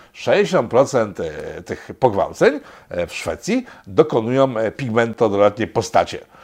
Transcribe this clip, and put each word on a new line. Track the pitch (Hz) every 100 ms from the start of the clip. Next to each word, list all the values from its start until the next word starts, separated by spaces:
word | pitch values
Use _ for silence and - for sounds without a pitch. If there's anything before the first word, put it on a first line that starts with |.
| -
sześćdziesiąt | - - 165 202 175 117
procent, | 117 135 131 107 92
e, | 82 76 76 80
tych | 90 95 - 95
pogwałceń, | 127 98 78 85 202 285 - - -
e, | 87 85
w |
Szwecji | - - 80 - 247 247 - -
dokonują, | 95 160 135 113 131 135 110
e, | 110
pigmento | - 135 110 117 110 113
dodatnie | 101 104 101 104
postacie. | - 107 101 87 - - -